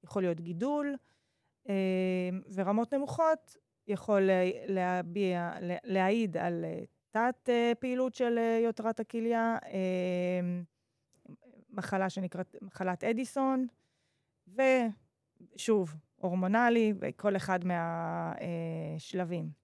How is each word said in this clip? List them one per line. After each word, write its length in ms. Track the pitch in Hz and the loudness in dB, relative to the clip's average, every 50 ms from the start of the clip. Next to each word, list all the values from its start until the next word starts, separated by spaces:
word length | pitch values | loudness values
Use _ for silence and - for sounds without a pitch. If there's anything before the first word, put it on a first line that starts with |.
| - | -18
יכול 180 | 170 - 202 | -6 -4 0
להיות 200 | 190 180 170 160 | 0 0 0 -2
גידול, 540 | 170 170 175 165 208 269 294 294 294 285 277 269 _ _ _ _ _ _ _ _ _ _ _ _ _ - | -4 -8 -6 -4 -2 0 0 0 0 -2 -4 -6 _ _ _ _ _ _ _ _ _ _ _ _ _ -4
אה, 40 | 202 196 190 185 185 185 185 185 185 185 180 180 180 190 - - 190 | -2 0 0 2 2 2 2 2 0 0 0 -2 -4 -6 -8 -8 -4
ורמות 400 | 185 190 180 202 214 233 226 - | -2 0 2 2 2 0 0 0
נמוכות 640 | 277 277 277 - - 330 320 320 320 _ - - _ _ _ _ _ _ - | -2 -2 -2 0 2 2 2 2 0 _ -18 -20 _ _ _ _ _ _ -6
יכול 340 | 208 190 - - 214 202 | -6 -6 0 2 4 4
לה-, 280 | 196 190 190 185 185 180 185 - - - | 6 6 4 4 4 2 0 -4 -4 -4
להביע, 840 | 196 190 185 180 180 180 175 170 175 202 202 185 180 175 170 170 165 165 | -2 0 0 0 0 0 -2 -4 -2 0 0 0 0 0 -2 -4 -6 -6
לה-, 160 | - 175 180 175 - | -6 -6 -6 -6 -4
להעיד 540 | 247 190 190 185 190 202 233 226 202 160 - | -2 0 2 4 4 4 2 2 0 0 -2
על, 280 | - 175 175 170 170 | -2 0 -2 -2 -4
אה, 180 | 160 - - - - _ _ _ _ | -4 -6 -8 -10 -12 _ _ _ _
תת, 380 | _ 214 233 247 254 _ _ - | _ 0 0 0 0 _ _ 0
אה, 220 | 240 240 233 233 233 233 | 2 4 4 2 2 0
פעילות 360 | - 254 247 247 262 262 226 | -2 -4 0 0 0 -2 0
של, 220 | - 254 240 233 233 | 0 0 2 2 2
אה, 220 | 233 226 226 226 233 | 2 2 2 2 2
יותרת 360 | 233 220 - 220 226 226 - | 2 0 -2 -2 -4 -2 -2
הכליה, 580 | 220 _ - 233 226 233 233 226 226 226 226 - - | -6 _ -4 -4 0 0 2 2 2 2 0 -2 -4
אה, 920 | - - 196 190 185 185 185 180 180 180 180 180 180 180 180 180 175 180 175 175 - _ _ _ _ _ _ _ _ _ _ _ - - - _ 254 - - - _ | -6 -4 -2 0 0 0 0 0 0 0 0 0 0 0 0 0 -2 -2 -4 -6 -10 _ _ _ _ _ _ _ _ _ _ _ -20 -20 -20 _ -20 -20 -20 -20 _
מחלה 400 | - 202 185 - - 190 190 190 | -10 -8 -6 -2 -2 0 0 -2
שנקראת 460 | - - 190 180 - 170 185 _ - - | -2 -4 -6 -6 -4 -6 -8 _ -10 -18
מחלת 420 | - 196 _ - 185 180 180 175 - | -18 -16 _ -4 -2 -2 -2 -2 -2
אדיסון, 640 | 214 226 220 262 233 - 277 269 269 262 262 262 240 _ _ _ _ _ _ _ _ _ _ _ _ _ _ _ - 180 220 262 269 262 254 240 226 202 - _ _ _ _ _ _ _ _ - - _ | -2 0 0 -2 -4 -2 0 2 2 2 2 0 -2 _ _ _ _ _ _ _ _ _ _ _ _ _ _ _ -16 -2 2 4 4 6 4 4 2 -2 -4 _ _ _ _ _ _ _ _ -20 -20 _
ושוב, 400 | - - - 220 208 185 160 151 156 _ _ _ | -10 0 2 4 4 2 0 -4 -12 _ _ _
הורמונלי, 800 | _ - 185 175 185 185 185 202 226 240 240 233 233 226 214 208 | _ -4 -2 0 0 0 2 4 4 6 6 6 6 4 4 2
בכל 420 | 190 - - - _ - 208 196 | 0 -4 -8 -8 _ 0 0 0
אחד 300 | 190 - - 185 185 175 | 0 0 0 -2 0 0
מה-, 680 | 180 180 170 165 170 170 165 170 165 165 170 170 165 - - | 0 -2 0 -2 -2 -2 -4 -4 -4 -4 -4 -4 -4 -6 -6
אה, 540 | - 175 175 170 165 165 165 160 160 156 156 160 | -6 -6 -6 -4 -6 -6 -6 -6 -6 -6 -8 -8
שלבים. 520 | - - - 185 180 165 180 170 160 156 151 _ | -10 -8 -4 -4 -4 -2 -2 -4 -6 -6 -10 _